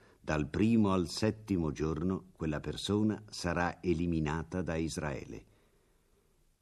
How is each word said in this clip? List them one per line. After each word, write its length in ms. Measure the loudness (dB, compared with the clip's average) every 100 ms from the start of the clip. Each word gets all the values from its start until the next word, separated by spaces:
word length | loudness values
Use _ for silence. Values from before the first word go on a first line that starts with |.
| -20 _
dal 280 | -2 -2 0
primo 440 | 2 4 6 6
al 160 | 4 0
settimo 640 | 0 0 0 -2 0 0
giorno, 540 | 0 0 0 0 -2 -6 -6
quella 240 | -4 -2
persona 600 | -4 -4 0 2 2 0 -6
sarà 520 | -6 -2 0 0 0
eliminata 760 | 0 0 2 0 0 -2 -2 -4
da 160 | -2 -2
Israele. 720 | -2 -4 -4 -6 -8 -14 -16 _ _ _ _ _ _ _ _ _ _ _